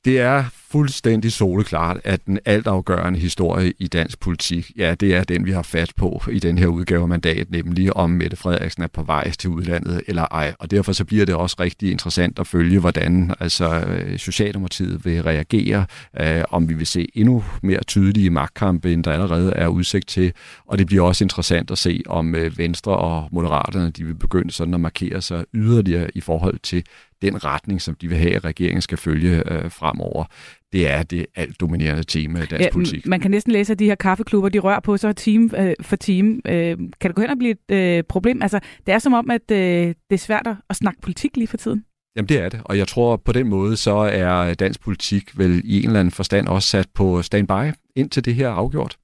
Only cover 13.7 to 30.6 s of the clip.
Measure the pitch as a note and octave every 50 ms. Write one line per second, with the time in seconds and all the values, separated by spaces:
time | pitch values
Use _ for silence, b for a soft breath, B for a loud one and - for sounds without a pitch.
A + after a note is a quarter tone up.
13.7 | E2 E2 E2+ F#2 F2+ F2+ - - F#2+ F#2+ - - - - G#2+ G#2 G2+ G2+ F#2+ F2+
14.7 | - - F#2+ F#2 F2+ E2 - F2 E2+ E2+ E2 D#2+ D#2+ D2+ D2+ _ - G#2+ - G2
15.7 | G2+ G2+ F#2+ B B B B B - - D2 D#2+ D#2+ E2 - - - F2+ E2 D#2+
16.7 | E2 D#2 D#2+ - - F2+ E2+ - _ A2+ G#2+ B2 B2+ A#2 G#2 - - - - G2
17.7 | F#2+ - - - - G#2 F#2+ F#2+ G2+ G#2+ G2 F2+ E2+ D2+ C#2 - _ - G#2+ F#2+
18.7 | F#2 E2 D#2+ F2+ E2+ E2+ E2+ F2 D2+ D#2+ G2 F#2 E2+ E2+ F2+ F#2+ F#2 E2+ E2+ E2+
19.7 | E2+ F2 F2+ - - G2 - - - F#2 F#2 F2+ F2 B B B B B B -
20.7 | G2+ G2 F#2+ E2 G2+ F#2+ F2 F2+ F2+ - G#2 F#2 - - E2+ - E2+ E2+ - -
21.7 | - - - F2+ F2 F2+ - - F2+ F2 D#2+ E2 E2 E2 E2 D#2+ C#2+ - E2+ E2+
22.7 | E2+ - - G#2 F#2+ F#2 F2 E2 E2 D#2+ D#2 D2+ - F2 E2+ E2 D#2 C#2+ - -
23.7 | - F#2+ F2 E2 D2+ - E2 D#2+ E2 - - - - F#2 F2+ - - - E2+ E2+
24.7 | F2 F2 E2+ E2 - - F#2+ F2 - F#2 F2+ - F2+ E2 E2+ _ - A2 G#2+ A2
25.7 | A#2 A#2 G2+ G2 E2 E2+ E2+ D2 - F#2+ - - E2 E2 E2+ F#2 - - - -
26.7 | F2 F2 E2 b b b b b b _ G2 G2 G2 - - D2 C#2 D2+ _ -
27.7 | G2 F2 - F2 D#2 _ F2 E2 F2 D#2+ E2+ F2 F#2 F#2+ - E2 D#2 - F2 E2+
28.7 | F2 F2+ E2+ - E2+ D#2 - E2+ D#2 D#2 E2 F2+ F2 E2 - - F2 D#2 - E2+
29.7 | - - E2 D#2 - - G1+ - - - D#2+ B B B B B B B